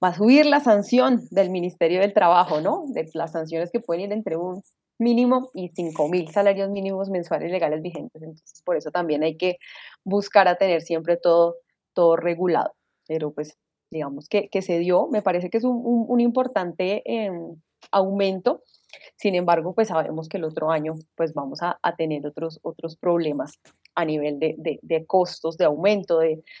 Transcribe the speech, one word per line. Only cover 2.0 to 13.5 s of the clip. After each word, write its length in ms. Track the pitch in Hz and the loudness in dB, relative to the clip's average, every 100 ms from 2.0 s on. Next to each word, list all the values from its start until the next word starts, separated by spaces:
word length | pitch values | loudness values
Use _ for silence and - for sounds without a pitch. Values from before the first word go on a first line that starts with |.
del 120 | 202 | 2
Trabajo, 480 | 202 175 175 - 151 | 4 6 6 4 0
¿no? 220 | 175 359 294 | 0 -2 -4
De 200 | 190 160 156 | -6 -6 -6
las 160 | 160 | -6
sanciones 400 | 165 160 160 175 | -6 -4 -4 -4
que 80 | 160 | -4
pueden 240 | - 170 | -2 -4
ir 100 | 202 | -2
entre 240 | 214 214 165 | -4 -4 -4
un 240 | 180 185 - _ _ - | -4 -8 -14 _ _ -2
mínimo 500 | 233 233 247 254 262 190 | 2 4 4 2 -2 -8
y 140 | 180 | -10
cinco 380 | - 165 160 156 | -6 -6 -2 0
mil 220 | 180 160 | 0 0
salarios 400 | 202 202 196 196 | 2 2 2 -2
mínimos 400 | 202 190 190 196 | -4 -6 -6 -4
mensuales 420 | 190 170 151 165 | -6 -4 -4 -4
legales 300 | 180 156 160 | -2 -2 -2
vigentes. 400 | 175 160 147 156 | -6 -10 -14 -16
Entonces, 400 | 160 160 _ _ | -18 -18 _ _
por 140 | - 160 | -4 -4
eso 140 | 156 | -4
también 320 | 180 170 147 | -4 -2 0
hay 140 | 156 160 | -2 -2
que 200 | 180 180 - - - - | -4 -4 -10 -20 -20 -14
buscar 440 | 190 202 196 208 185 | -4 -2 2 4 4
a 100 | 175 | 4
tener 260 | 196 165 | 2 0
siempre 340 | 160 160 165 170 | -2 -4 0 0
todo, 380 | 175 170 170 170 _ _ _ | 4 4 4 0 _ _ _
todo 220 | - 170 165 | 2 4 4
regulado. 600 | 170 165 180 147 - - _ _ - | 0 0 0 0 -2 -6 _ _ -8
Pero, 240 | 160 151 | -6 -4
pues, 260 | - 151 | -6 -10